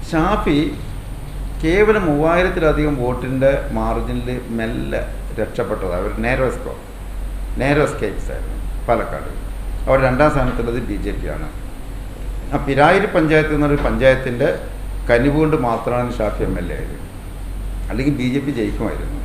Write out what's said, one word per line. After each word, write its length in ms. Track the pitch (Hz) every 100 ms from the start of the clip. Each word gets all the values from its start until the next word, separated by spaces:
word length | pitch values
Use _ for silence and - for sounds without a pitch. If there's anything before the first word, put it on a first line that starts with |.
| -
ഷാഫി 480 | 165 170 208 202 147 156 - - - - - - - - -
കേവലം 400 | 156 180 214 214 175
മൂവായിരത്തിലധികം 840 | 143 160 175 185 - 160 147 151 143
വോട്ടിൻ്റെ 480 | 120 123 127 131 135 139 - 113
മാർജിനിൽ 520 | 110 117 113 123 120 127 - 113
മെല്ലെ 420 | 113 123 131 - - - - -
രക്ഷപ്പെട്ടത്. 520 | 107 - 104 104 92 87
അവർ 140 | 101 104 117
നാരോ 220 | 127 127 -
സ്കോ-, 220 | - - - - - - - - - -
നാരോ 200 | 127 147 143
എസ്കേപ്സ് 420 | - 107 - -
ആയിരുന്നു 220 | - - - - - -
പാലക്കാട്. 420 | 117 98 71 - - - - - - -
അവർ 100 | 135 131
രണ്ടാം 220 | 127 151 143
സ്ഥാനത്തുള്ളത് 440 | 127 120 117 120 101
ബി 60 | 101 101
ജെ 60 | -
പി 80 | - 76
ആണ്. 140 | 76 - - - - - - - - - -
ആ 60 | 139 139
പിരായിരി 420 | 131 151 190 202 190
പഞ്ചായത്ത് 360 | 156 156 139 151
എന്നൊരു 200 | 147 147 123
പഞ്ചായത്തിൻ്റെ 600 | 110 131 131 127 120 147 - - - - - -
കനിവുകൊണ്ട് 480 | 120 139 143 156 151 123
മാത്രമാണ് 480 | 113 120 123 123 117
ഷാഫി 220 | 107 - 95
എം 80 | 92
എൽ 100 | 85 71
എ 20 |
ആയത്, 180 | 69 - - - - - - - - - -
അല്ലെങ്കിൽ 260 | 101 139 131
ബി 80 | 127 135
ജെ 40 | 139
പി 60 | 123
ജയിക്കുമായിരുന്നു. 600 | 104 - 110 - - -